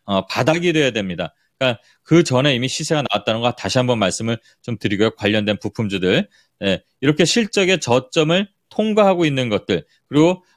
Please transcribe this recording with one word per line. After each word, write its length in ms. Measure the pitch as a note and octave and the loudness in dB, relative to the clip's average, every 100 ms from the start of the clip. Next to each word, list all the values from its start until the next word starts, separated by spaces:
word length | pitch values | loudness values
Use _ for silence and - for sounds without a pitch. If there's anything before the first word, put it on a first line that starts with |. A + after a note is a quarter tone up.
| - | -2
어, 200 | G2 - | -2 -2
바닥이 480 | - A#2+ E3 F3 | -2 0 0 0
돼야 180 | D#3 C3+ | 2 0
됩니다. 420 | A2+ G2 F2 E2+ _ _ _ | -2 -6 -6 -8 _ _ _
그러니까 240 | C3 A2+ _ _ | -2 -2 _ _
그 200 | - E3 | 2 2
전에 300 | E3+ B2+ D3 B2 | 4 0 0 0
이미 120 | B2+ | -4
시세가 360 | - D#3 D#3 A#2+ | -6 -2 -2 -2
나왔다는 320 | G#2 - A2+ | -2 -2 -2
거 100 | A#2+ | -2
다시 260 | - G2+ B2+ | -2 -2 0
한번 220 | B2 A#2 | 0 2
말씀을 380 | F#2+ - A2+ A2+ _ _ | 0 -2 -4 -6 _ _
좀 160 | - A2 | -10 -6
드리고요. 340 | G#2+ G2 A2 - | -4 0 0 0
관련된 420 | G#2 G#2+ G#2 G2+ | 0 0 0 -4
부품주들. 680 | G#2 - G#2+ F#2+ F2+ C3 G#3 _ _ _ | -6 -6 -4 -2 0 0 -2 _ _ _
예, 200 | G2 F2+ _ _ | -4 -4 _ _
이렇게 240 | C3+ D#3 E3+ | -2 2 2
실적의 540 | A#3 G#3+ - F#3 F#3 | 2 0 0 0 0
저점을 680 | - B2 B2+ E3 D#3 F3+ G3+ _ _ | 2 0 0 -2 0 0 -2 _ _
통과하고 560 | - G#3+ G#3+ G3 F3 D#3+ | -4 0 2 2 2 0
있는 240 | C3+ B2 | 0 0
것들, 360 | G2+ - F2 - _ _ | -2 0 -4 -4 _ _
그리고, 360 | C#3 E3 F#3 _ | 2 2 2 _